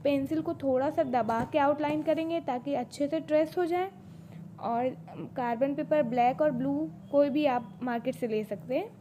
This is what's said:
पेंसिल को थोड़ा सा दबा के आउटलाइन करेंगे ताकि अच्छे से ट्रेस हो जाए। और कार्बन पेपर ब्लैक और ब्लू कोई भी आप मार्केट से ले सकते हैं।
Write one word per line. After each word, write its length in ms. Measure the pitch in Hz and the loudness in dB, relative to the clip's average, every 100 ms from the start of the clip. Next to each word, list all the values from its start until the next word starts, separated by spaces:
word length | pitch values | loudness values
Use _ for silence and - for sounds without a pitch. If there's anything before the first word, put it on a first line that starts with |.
पेंसिल 380 | 285 285 269 320 | 2 0 0 -2
को 120 | 320 | -2
थोड़ा 360 | 330 277 254 285 | -2 0 2 2
सा 120 | 311 | 0
दबा 460 | 277 247 226 226 240 | 0 0 0 0 0
के 60 | 311 | 4
आउटलाइन 440 | 285 294 294 302 | 4 4 0 0
करेंगे 380 | 302 311 320 339 | 0 0 0 -2
ताकि 340 | - 247 277 | -2 -4 -2
अच्छे 340 | 269 233 - 285 | -4 -4 -2 0
से 120 | 320 | 0
ट्रेस 380 | 311 302 311 359 | 2 2 2 0
हो 80 | 339 | 0
जाए। 240 | 349 381 - - - - - - - | 0 -2 -8 -20 -20 -18 -16 -16 -8
और 280 | 214 233 254 - - - 156 - | -4 0 -2 -4 -14 -12 -10 -4
कार्बन 380 | 240 233 277 | -4 0 0
पेपर 280 | 285 294 302 | 0 2 2
ब्लैक 380 | 240 247 240 262 | 4 4 4 4
और 100 | 302 | 2
ब्लू 400 | 247 262 285 311 - - | 2 -2 -2 -4 -8 2
कोई 180 | 285 285 | 4 4
भी 160 | 269 294 | 4 2
आप 340 | 247 233 - | 2 -4 -8
मार्केट 320 | 247 233 247 | -4 -2 -4
से 120 | 254 240 | -4 -2
ले 180 | 214 | -2
सकते 300 | 208 202 - 269 | -2 -8 -2 -2
हैं। 140 | 440 - | -2 -12